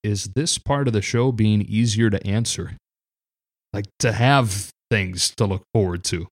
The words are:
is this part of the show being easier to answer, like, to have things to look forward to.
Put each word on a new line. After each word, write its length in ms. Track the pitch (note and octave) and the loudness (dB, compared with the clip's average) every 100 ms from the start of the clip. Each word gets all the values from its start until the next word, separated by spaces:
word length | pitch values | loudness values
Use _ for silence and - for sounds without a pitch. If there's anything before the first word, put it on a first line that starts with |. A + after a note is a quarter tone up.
is 220 | G#2 G2+ G2+ B2+ | -2 -4 -4 -4
this 220 | E3 - | -2 -4
part 300 | - C#3+ C3 | -2 0 2
of 60 | |
the 80 | A2 | 0
show 300 | - A#2 B2+ | 0 0 0
being 300 | A#2 G#2+ G#2+ | 2 4 4
easier 480 | G2+ G#2 A#2 G#2+ A2+ | 2 0 2 4 2
to 180 | G2 - | 2 0
answer, 500 | G#2 A#2 - - - _ _ _ _ _ _ _ _ _ | -2 -2 -6 -8 -14 _ _ _ _ _ _ _ _ _
like, 120 | G2+ G2+ _ | -8 -8 _
to 120 | A#2+ | -2
have 580 | G#2 B2+ C#3+ A2+ G2 - _ _ | 2 2 4 2 -4 -10 _ _
things 420 | A2 F#2 F#2 - - | -2 -2 -4 -4 -2
to 80 | G#2 | -2
look 180 | F#2 _ | -2 _
forward 300 | A#2 F#2 F2 - | 0 0 -2 -4
to. 220 | E2+ F2+ | -6 -8